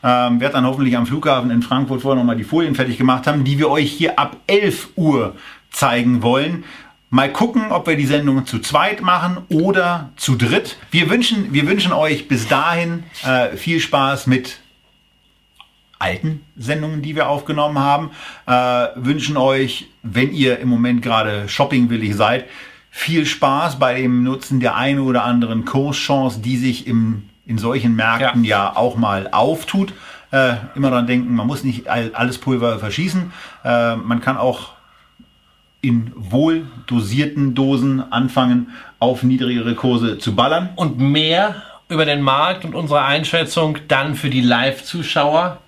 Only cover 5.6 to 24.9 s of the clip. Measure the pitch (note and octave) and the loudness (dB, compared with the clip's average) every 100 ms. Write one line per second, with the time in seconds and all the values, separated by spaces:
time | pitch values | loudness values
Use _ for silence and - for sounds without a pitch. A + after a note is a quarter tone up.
5.6 | _ - C3+ A#2+ A#2+ B2 A#2 B2+ D3+ F3 | _ -2 0 2 2 2 2 2 0 -4
6.6 | - - - _ _ B2 C#3 - A#3 A#3 | -10 -20 -20 _ _ 0 0 0 0 0
7.6 | G#3+ - - D3+ C3+ D3 D3 C3+ B2+ A2+ | 0 -2 0 0 2 2 2 0 -2 -6
8.6 | - D3 F#3+ G#3 F3+ F3+ F3+ F3+ - D#3 | -2 0 0 -2 0 0 0 -4 -2 0
9.6 | F3+ F#3+ F3 F3 C#3 - - A#2+ A#2 D3+ | 2 2 0 -2 -8 -8 -2 0 2 2
10.6 | - - - D#3+ E3 A#3+ A#3 G#3+ - C#3 | -2 -14 -2 0 2 2 2 0 0 0
11.6 | D3+ G3+ F3+ D#3 D#3 D3+ - B2 A2 C#3 | 2 0 0 0 0 -2 -2 -2 0 0
12.6 | D#3+ E3+ E3+ E3+ E3+ - C3 B2+ A#2 - | 0 -2 -2 -6 -10 -8 -2 0 0 -2
13.6 | - D#3+ - C#3+ C3+ C3+ - B2+ B2+ - | -2 -2 0 0 0 0 0 0 -2 -16
14.6 | _ _ _ _ _ _ _ _ _ _ | _ _ _ _ _ _ _ _ _ _
15.6 | - _ _ _ F#2 F#2 D#3 D#3 - - | -20 _ _ _ -6 -4 -4 -6 -12 -12
16.6 | A#2 D3+ D#3 D#3 C#3+ D#3 C3+ C#3+ D3+ D3 | -6 -4 -4 -6 -6 -2 0 -2 -4 -2
17.6 | D3 D3 C#3 C#3+ D#3 - - - - B2+ | 0 0 2 0 -2 -12 -18 -14 0 2
18.6 | B2+ B2 A#2 B2 B2+ D3+ C#3+ D3 C3 C3+ | 2 0 0 -2 -2 -2 -2 0 2 2
19.6 | C3+ - - _ A#2 G2+ C3+ D3 C3 B2 | -2 -4 -14 _ -6 -2 0 2 0 2
20.6 | B2+ A#2+ A#2+ A#2+ A#2+ A2+ G#2+ G#2 G#2 - | 0 2 2 0 0 0 0 -4 -6 -2
21.6 | C#3+ C3+ A#2+ A2+ G#2+ G2+ G#2+ B2+ - - | 0 2 2 0 -2 2 2 2 -4 -20
22.6 | - - _ - - D#3+ D3 - C#3+ C3+ | -20 -20 _ -10 -2 0 0 0 0 2
23.6 | E3 C3+ C3 B2+ B2+ B2 B2 C3+ - C3+ | -2 0 0 2 2 2 2 -2 -2 0
24.6 | A#2+ A2 C3 | 0 0 0